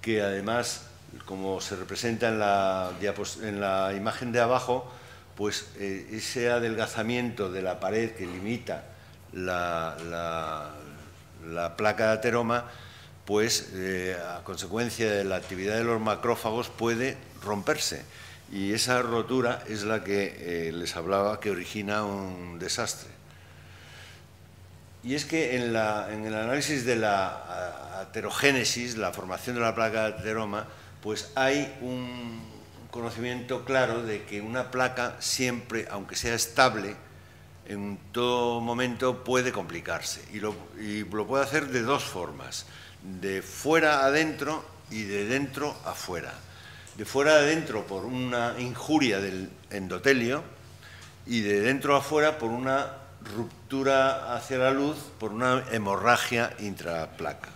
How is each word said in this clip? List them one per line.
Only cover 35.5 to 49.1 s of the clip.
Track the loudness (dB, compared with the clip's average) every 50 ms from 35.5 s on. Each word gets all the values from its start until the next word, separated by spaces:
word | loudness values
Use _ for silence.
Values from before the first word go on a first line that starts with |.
| 0 -2 -6 -4 -4 -4 -4 -4
aunque | -6 -8 -8 -6 -6
sea | -2 0 0 0
estable, | 0 0 0 6 8 8 8 6 2 -4 -4 -8 -10 -14 -18 -20 -20 -20 -20 -20 -20 -20 -20 -20 -20 -12
en | -10 -8 -6 -6 -6 -6 -8 -12 -6
todo | -2 0 2 2 2 2 2 2 0 0
momento | 0 -2 0 0 0 0 0 2 2 2 2 0 -2
puede | 2 2 2 2 2
complicarse. | -2 -2 -6 -6 -8 -8 -6 -4 -4 -4 -4 -6 -8 -8 -10 -12 -8
Y | -4
lo, | -4 -4 -4 -6 -12 -16 -14 -10
y | -6 -4 -4 -4 -4
lo | -4 -2 -2 -2
puede | 2 2 2 2
hacer | 2 2 0 0
de | 2 0 0 2
dos | 2 2 0 0
formas, | -4 -6 -6 -6 -6 -8 -10 -12 -10 -10 -10 -10 -12 -16 -18 -18 -18 -20 -16
de | -14 -12 -10 -6 -4 -4 -4 -4
fuera | -4 -8 -12 -4 2 6 6 8 8 8 6 6 6
adentro | 6 6 4 2 2 0 -4 -2 -2 -2 -4 -6 -10 -18 -20 -14 -10
y | -6 -6 -4
de | -2 -2 -2 0
dentro | 0 0 0 -2 -4 -6 -4 -4 -4 -4 -6 -8
a | -8 -6
fuera. | -6 -6 -6 -6 -6 -6 -8 -10 -12 -14 -18 -18 -18 -18 -18 -18 -18 -18 -16 -10
De | -10 -10
fuera | -2 2 4 6 8
adentro | 10 10 8 8 4 2 0 -2 -4 -4 -4
por | -2 -4 -4 -4
una | -2 -2 -2 -2 0 0 2 0 0 0 -2
injuria | -4 -4 -6 -6 0 4 6 6 8 6